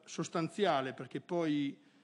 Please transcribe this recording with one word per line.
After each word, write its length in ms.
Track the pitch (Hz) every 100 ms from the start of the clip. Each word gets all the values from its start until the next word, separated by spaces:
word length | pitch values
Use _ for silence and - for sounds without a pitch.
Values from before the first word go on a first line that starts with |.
| -
sostanziale, 880 | - 160 180 160 - 190 139 131
perché 260 | 127 131 139
poi 580 | - 175 160 147 143 - _ _